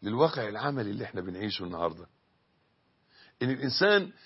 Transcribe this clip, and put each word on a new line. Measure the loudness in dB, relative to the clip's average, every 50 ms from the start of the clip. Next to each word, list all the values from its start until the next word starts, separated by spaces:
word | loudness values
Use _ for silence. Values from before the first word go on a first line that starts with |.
للواقع | -6 -2 2 4 4 4 4 0 -4 -4
العملي | -4 -4 -4 -2 -2 -2 -2 -2
اللي | -4 -4 -6
احنا | -6 -6 -8
بنعيشه | -6 -6 -6 -4 -4 -4 -4 -4 -6
النهاردة. | -6 -4 -2 -2 -2 -2 -4 -16 -20 _ _ _ _ _ _ _ _ _ _ _ _ _ _ _ _ _ _ _ _ _ -20 -20 -16 _ -4
إن | -2 -2
الإنسان | 0 0 -2 -2 2 4 6 6 6 6 4 2 -8 -18 -20